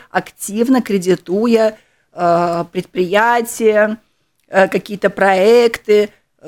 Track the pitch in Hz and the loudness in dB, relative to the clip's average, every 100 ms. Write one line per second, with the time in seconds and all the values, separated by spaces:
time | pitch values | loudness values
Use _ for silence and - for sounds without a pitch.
0 | - 185 - - - 208 233 262 - 196 | -6 -6 -6 -12 -10 -4 0 0 0 -2
1 | 180 180 - 190 240 226 220 220 _ _ | -2 -2 -2 -4 0 2 0 -4 _ _
2 | _ - 175 170 175 170 170 185 - 180 | _ -4 0 0 0 -4 -6 -8 -8 -6
3 | 180 202 233 240 233 - 220 214 214 226 | -2 0 2 0 -4 -2 0 2 0 -4
4 | _ _ _ _ _ 190 190 196 - 202 | _ _ _ _ _ 0 0 -2 -6 -4
5 | 196 - 190 190 202 240 233 - - 208 | -4 0 0 2 4 4 2 -2 0 0
6 | 208 _ _ _ | 0 _ _ _